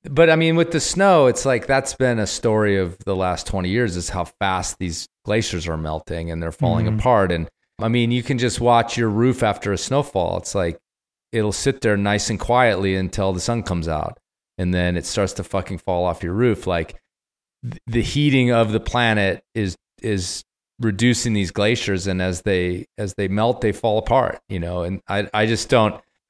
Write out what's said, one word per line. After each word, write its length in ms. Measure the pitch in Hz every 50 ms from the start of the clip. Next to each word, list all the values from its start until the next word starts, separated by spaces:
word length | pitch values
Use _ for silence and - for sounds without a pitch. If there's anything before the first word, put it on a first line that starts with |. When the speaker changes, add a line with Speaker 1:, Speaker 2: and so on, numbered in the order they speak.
| - 160
Speaker 1:
But 200 | 143 139 170 165
I 40 | 160
mean, 200 | 160 165 165 160
with 160 | 165 170 170
the 80 | 170 156
snow, 480 | - - - 180 196 196 180 160 139 127
it's 180 | - - -
like, 220 | 139 127 113 - -
that's 260 | 135 135 - - -
been 240 | - 131 123 120 110
a 80 | 104
story 520 | - - - - 117 107 107 107 104 98 95
of 200 | 92 87 82 - -
the 100 | - 98
last 300 | 95 92 90 90 87 -
twenty 240 | - - 95 90 90
years, 260 | 95 120 123 107 87
is 140 | 87 87 -
how 160 | - 92 85 - - -
fast 400 | 101 98 92 90 92 - - -
these 280 | 95 87 82 - - - _ _ -
glaciers 420 | - 104 110 110 - - 87 80 85
are 100 | 82 80
melting 540 | 80 78 78 78 - - 87 85 82 85
and 100 | 82 82
they're 100 | 82 82
falling 360 | - - 139 120 - 113 113 110
Speaker 2:
Mm-hmm. 120 | 110 110
Speaker 1:
apart. 320 | 107 127 123 107 98 90
And 160 | 87 82 85 - - _ _ _ _ -
I 80 | 107 113
mean, 220 | 117 123 117 117
you 140 | 120 123 117
can 160 | - 143 120
just 200 | 123 120 - -
watch 380 | 120 120 120 117 113 - - 120
your 120 | 117 110
roof 340 | 101 107 120 131 120 - 120
after 280 | 107 101 - - 104
a 60 | 98 90
snowfall. 600 | - - 131 139 143 - - 98 87 85 87 87
It's 180 | - - -
like, 240 | 101 90 85 82 - _ _ _ _ _ _ _ _ _ _
it'll 200 | - 113 107 107
sit 300 | 101 - - 139 127 -
there 160 | - 113 104 101
nice 320 | 101 101 104 101 - -
and 80 | 113 92
quietly 560 | - - 120 123 127 117 101 90 98 98 95
until 360 | 95 92 90 - - 98 95
the 80 | 92 90
sun 220 | - - 85 85
comes 260 | 92 - 92 85 80 82
out, 300 | 80 76 78 - - - _ _ _ _ _ _ _ -
and 160 | 92 90 90
then 240 | 90 87 90 87 87
it 80 | -
starts 280 | - - 107 98 92 -
to 100 | - 95
fucking 340 | - - 98 95 - 101 85
fall 260 | - - 90 87 90
off 180 | 90 85 - -
your 100 | 85 90
roof. 320 | 104 123 123 107 - -
Like, 340 | 95 90 85 82 - - - _ _ _ _ _ _ _ _ _ _ _ _ -
th-, 160 | 123 - - -
the 160 | - 113 120
heating 500 | 107 - - 147 147 147 135 135 123 123
of 200 | 123 113 113 107
the 80 | 107 110
planet 640 | - - - 123 120 113 107 107 98 95 85 - - _ -
is, 220 | 117 104 95 87 - _ _ _ _
is 420 | - 113 104 95 87 87 - - - _ _ _ _ _ _ -
reducing 540 | 117 110 101 95 117 123 120 - - 120 110
these 180 | 104 98 85
glaciers, 560 | - - 101 107 120 - - 104 98 92 85 98
and 160 | 92 92 92
as 180 | 92 90 85
they, 460 | - 107 95 90 90 90 90 90 - - _ -
as 160 | 104 95 -
they 140 | - 101 92
melt, 340 | 95 104 110 120 123 120
they 100 | - 107
fall 280 | 98 - - 113 107 110
apart, 420 | 107 - 117 135 123 - - - _ -
you 100 | 98 90
know? 220 | 85 85 90 90
And 200 | 85 87 95 92 - -
I, 220 | 101 101 104 -
I 140 | - 107 110
just 240 | 110 113 107 - -
don't, 320 | 131 120 110 104 - - - _ _ _ _ _